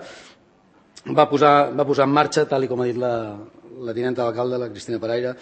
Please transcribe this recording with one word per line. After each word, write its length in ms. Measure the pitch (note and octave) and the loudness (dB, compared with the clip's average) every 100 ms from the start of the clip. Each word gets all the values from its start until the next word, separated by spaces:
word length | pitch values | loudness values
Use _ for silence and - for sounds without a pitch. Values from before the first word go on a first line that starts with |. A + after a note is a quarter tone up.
| - - - _ _ _ _ _ _ - - | -6 -20 -20 _ _ _ _ _ _ -16 -2
va 160 | C3+ D3 | 2 4
posar, 460 | C#3+ D3 C#3+ C#3 B2+ | 6 6 6 4 0
va 80 | |
posar 240 | C#3 C#3 C3+ | 0 2 2
en 80 | C#3+ | 2
marxa, 320 | D3 D#3+ D3+ | 2 0 0
tal 160 | C#3 | 0
i 80 | C3 | -2
com 80 | B2 | -2
ha 80 | B2 | -2
dit 80 | A#2 | -2
la, 400 | B2 A#2 A2 G#2 A2 - A#2+ B2+ | -2 -4 -6 -10 -16 -20 -20 -14
la 120 | A#2+ A2+ | -8 -4
tinenta 280 | B2+ B2 | -4 -2
d'alcalde, 400 | A#2+ A2+ B2+ B2 | -2 -2 -2 -4
la 80 | A#2+ | -6
Cristina 280 | G2 - A#2 | -10 -8 -6
Paraire, 320 | A2 A#2+ B2 B2+ | -4 -2 -4 -8